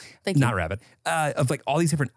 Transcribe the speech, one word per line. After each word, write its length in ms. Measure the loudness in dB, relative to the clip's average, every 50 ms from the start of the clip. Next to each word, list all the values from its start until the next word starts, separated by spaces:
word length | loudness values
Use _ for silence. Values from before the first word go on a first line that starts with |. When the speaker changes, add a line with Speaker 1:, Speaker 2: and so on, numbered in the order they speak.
| -14 -20 -18 _ -4
Speaker 1:
Thank 120 | 0 2
you. 40 | 2
Speaker 2:
not 140 | 2 2 2
rabbit, 240 | 0 -2 -2 -4 -8 -10 -16 _ _ -4
uh, 280 | -2 0 0 0 -2 0
of, 120 | 0 0 0
like, 140 | 0 -2 -2
all 120 | -2 0 2
these 120 | 2 2
different 200 | 2 0 -2 -2 -2